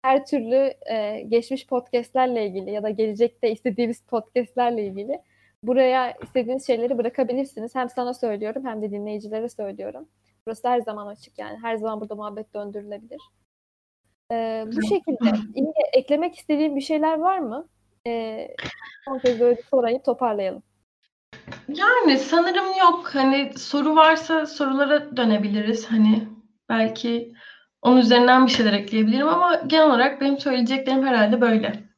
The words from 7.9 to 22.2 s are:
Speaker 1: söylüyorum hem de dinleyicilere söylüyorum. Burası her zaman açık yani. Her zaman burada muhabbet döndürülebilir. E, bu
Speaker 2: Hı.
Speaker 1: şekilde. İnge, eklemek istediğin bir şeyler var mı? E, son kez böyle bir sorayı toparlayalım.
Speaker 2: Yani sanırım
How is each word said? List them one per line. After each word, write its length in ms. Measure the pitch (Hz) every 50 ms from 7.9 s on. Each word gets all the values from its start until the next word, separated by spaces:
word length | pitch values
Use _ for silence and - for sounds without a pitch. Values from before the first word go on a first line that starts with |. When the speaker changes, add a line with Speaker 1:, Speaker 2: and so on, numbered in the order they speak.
| - - 247 247 254
Speaker 1:
söylüyorum 520 | - - 226 208 202 214 214 220 269 269
hem 160 | 254 220 214
de 100 | 214 208
dinleyicilere 580 | 202 202 208 214 214 208 214 208 214 220 226 247
söylüyorum. 580 | - - 208 196 196 208 196 208 214 254 311 _ _ _ _ _ _ _ _
Burası 200 | 220 226 220 -
her 120 | 247 247 240
zaman 280 | 220 220 214 208 208
açık 320 | 208 208 _ - _ _ -
yani. 180 | 208 214 208 220
Her 140 | 226 233 226
zaman 260 | 214 214 226 220 214
burada 140 | 214 208 220
muhabbet 380 | 208 214 214 202 214 214 _ _
döndürülebilir. 680 | 208 208 202 202 208 202 208 208 202 220 226 - 302 _ _ _ _ _ _ _ _ _ _ _ _ _ _ _ _ _ _ _ _ _ _
E, 340 | 233 233 226 226 220 220 220
bu 100 | 220 233
Speaker 2:
Hı. 100 | - 214
Speaker 1:
şekilde. 500 | 214 415 370 - 330 262 - 233 226 220 220 214 - -
İnge, 160 | 262 269 311 311 311 294 - -
eklemek 420 | 262 262 - 294 302 339 349 320
istediğin 400 | - - - 302 285 311 311 285
bir 60 | 277
şeyler 360 | 269 - 311 302 302 320 320
var 220 | 311 320 370 381 370
mı? 280 | 302 220 220 277 339 _ _ _ _ _ _ _ _
E, 400 | 240 233 226 226 220 220 226 - - - - - - - - - - - - _
son 140 | 277 269 254
kez 200 | - 247 240 226
böyle 180 | 240 240 240
bir 60 | 233 -
sorayı 400 | _ 285 262 233 226 233 269 -
toparlayalım. 600 | 277 240 285 254 233 214 202 196 190 190 202 _ _ _ _ _ _ _ _ _ _ _ _ _ _ - - _ - - - -
Speaker 2:
Yani 500 | - 294 339 392 466 494 494 392 311 269
sanırım 600 | 262